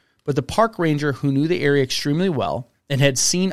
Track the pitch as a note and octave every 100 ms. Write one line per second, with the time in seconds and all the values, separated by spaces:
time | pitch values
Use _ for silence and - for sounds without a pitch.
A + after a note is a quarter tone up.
0 | _ _ - C#3+ - - A3+ G3+ E3 D3
1 | D3 B2+ C#3+ C3+ D#3+ F3 C#3+ C#3+ C3 -
2 | D3 D3+ F#3+ C3+ F2 D2 - _ - C3
3 | C#3 B2+ - F3+ F#3+